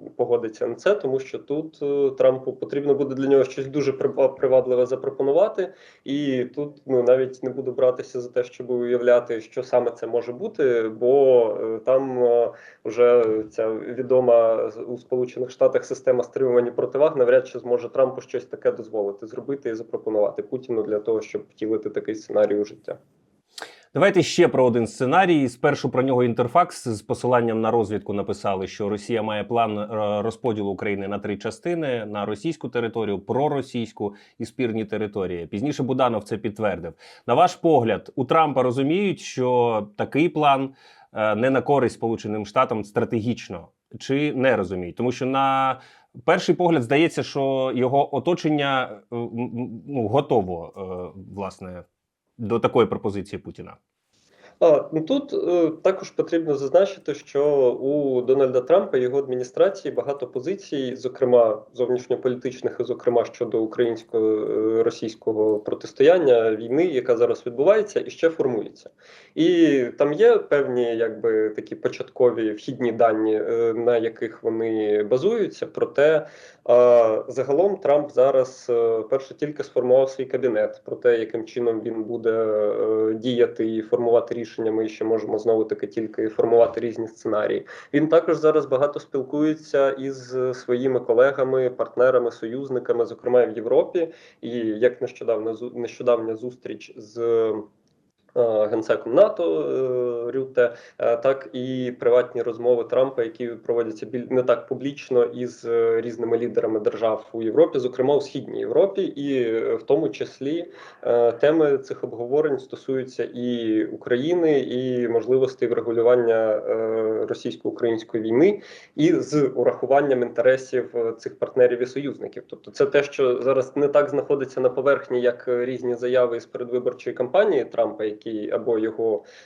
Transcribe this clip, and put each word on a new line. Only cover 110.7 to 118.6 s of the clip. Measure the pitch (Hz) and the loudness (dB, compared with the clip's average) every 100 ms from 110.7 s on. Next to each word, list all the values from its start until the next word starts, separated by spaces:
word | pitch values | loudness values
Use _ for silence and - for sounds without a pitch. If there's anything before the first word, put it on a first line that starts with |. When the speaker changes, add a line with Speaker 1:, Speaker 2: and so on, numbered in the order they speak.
| - - - | -14 -20 -8
Speaker 1:
е, | 123 120 120 | 0 2 2
теми | 117 143 160 151 135 | 4 2 4 4 2
цих | 135 127 | -2 -10
обговорень | 120 117 120 143 156 131 | -10 -8 -2 0 0 -2
стосуються | - 120 - 131 127 - | -6 -12 -6 -6 -6 -8
і | 120 123 123 120 113 107 | -8 -6 -4 -4 0 0
України, | 107 - - 123 147 175 160 143 | -2 -6 -4 -2 0 0 2 2
і | 120 123 127 123 120 | 0 -4 -4 -2 0
можливостей | 117 110 131 131 - 120 | 0 2 2 2 -2 -2
врегулювання, | 117 117 117 117 123 117 113 110 107 - | -2 -2 2 4 4 4 2 2 0 -2
е, | 110 110 113 110 110 107 | -2 -2 -2 -2 -2 -4
російсько-української | 113 127 113 110 - 117 113 - 113 | -6 -8 -8 -8 -2 -2 -2 -4 -6
війни, | 110 117 185 208 | 0 4 4 2